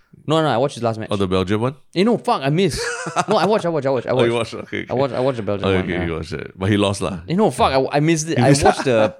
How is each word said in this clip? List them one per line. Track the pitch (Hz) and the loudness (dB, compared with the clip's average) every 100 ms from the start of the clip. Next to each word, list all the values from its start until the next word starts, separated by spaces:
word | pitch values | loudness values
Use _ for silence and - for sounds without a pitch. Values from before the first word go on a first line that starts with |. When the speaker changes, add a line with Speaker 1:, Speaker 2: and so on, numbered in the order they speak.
| _ - - | _ -14 -4
Speaker 1:
No, | 156 | 0
no, | 156 | 0
I | 113 | 0
watched | 139 131 | -2 -2
his | |
last | 113 110 | -4 -4
match. | 110 | -4
Speaker 2:
Oh, | 104 | -2
the | 98 | 0
Belgium | 92 92 104 | 0 0 0
one? | 120 147 - | -2 -6 -8
Speaker 1:
Eh, | - | 0
no, | 208 214 | 2 2
fuck, | 247 214 | 0 -2
I | 135 | 0
missed. | 151 190 120 480 - | 2 0 0 -6 -8
Speaker 2:
<laughs> | - 160 175 | -6 -4 0
Speaker 1:
No, | 208 | 2
I | |
watched, | 175 214 170 | 2 0 0
I | |
watched, | 165 135 | -2 0
I | |
Speaker 2:
Oh, | 135 - 127 | -2 0 2
you | 120 | 2
Speaker 1:
watched. | 117 113 | 0 -4
Speaker 2:
watched, | 110 - | -6 -10
okay, | 101 | -10
Speaker 1:
I | 95 | -6
Speaker 2:
okay. | |
Speaker 1:
watched, | 120 139 | -2 -2
I | 117 | 0
watched | 127 123 | -2 -2
the | |
Belgium | 98 101 95 | -4 -2 0
Speaker 2:
Oh, | |
Speaker 1:
one, | 95 | 0
Speaker 2:
okay, | 92 | 0
Speaker 1:
yeah. | 87 87 | -2 -4
Speaker 2:
you | |
watched | 80 85 | -4 -6
it. | 76 - - | -8 -10 -4
But | 95 | 0
he | 101 | 2
lost | 101 101 | 2 0
lah. | 85 92 82 | -4 -6 -4
Speaker 1:
Eh, | |
no, | 175 214 | 0 0
fuck, | - 214 | 2 0
I, | 135 131 147 | 2 0 0
I | |
missed | 151 165 156 | 2 0 0
it. | 156 | 2
Speaker 2:
You | |
Speaker 1:
I | 127 | 4
Speaker 2:
missed | 143 | 6
Speaker 1:
watched | - - | 4 2
Speaker 2:
<laughs> | - | 2
Speaker 1:
the | 113 107 - | 2 2 0